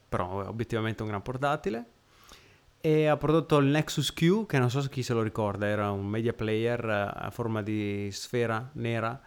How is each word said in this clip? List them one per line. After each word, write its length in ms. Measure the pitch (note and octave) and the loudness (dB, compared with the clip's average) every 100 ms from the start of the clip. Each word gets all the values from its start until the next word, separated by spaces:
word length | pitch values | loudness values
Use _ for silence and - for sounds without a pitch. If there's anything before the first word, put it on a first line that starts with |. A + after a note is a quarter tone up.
| _ | _
però 340 | A2+ F2+ G2 | -4 -2 -4
è 40 | F#2+ | -6
obiettivamente 560 | A2 A2 A2+ A2 G#2 | -6 -4 -2 -2 -4
un 80 | G#2+ | -4
gran 100 | G#2 | -6
portatile. 640 | G#2+ B2+ C#3+ D3+ G3 A3+ A#3+ _ _ _ - - - - _ _ | -6 -4 -2 -2 -4 -6 -8 _ _ _ -20 -20 -20 -20 _ _
E 260 | D#3+ D#3 D3+ | 2 4 4
ha 120 | D3 | 2
prodotto 400 | D3 D#3+ D#3+ D3+ | 4 4 4 4
il 80 | C#3 | 6
Nexus 480 | D3+ D3+ - C3+ | 4 0 -2 -2
Q, 320 | - E3 G#3 G#3+ | 2 4 4 2
che 120 | C#3+ | 2
non 120 | B2 | 2
so 100 | C3+ | 2
se 80 | C#3 | -2
chi 140 | C3 | -4
se 100 | A#2+ | -2
lo 80 | A#2 | 0
ricorda, 460 | G#2+ A2+ G#2 G2+ G#2 | 0 0 -2 0 0
era 240 | G#2 G#2 | 0 0
un 160 | G2+ G2 | -2 -2
media 260 | G#2+ A#2 | -2 -2
player, 500 | A2+ A2 A2 A#2 A#2+ | -2 0 0 0 0
eh, 280 | A2+ G#2 G2+ | 0 0 0
a 140 | - - | -4 -8
forma 300 | - A#2 A2 | -4 -2 -2
di 480 | G#2+ G#2+ G#2 G2+ G2+ | -2 -2 -2 -2 -4
sfera 600 | G2 - B2 A#2 A2 B2+ | -8 -4 -2 0 -2 -4
nera, 480 | - A#2 A#2 A2+ B2+ | -6 -2 -2 -2 -6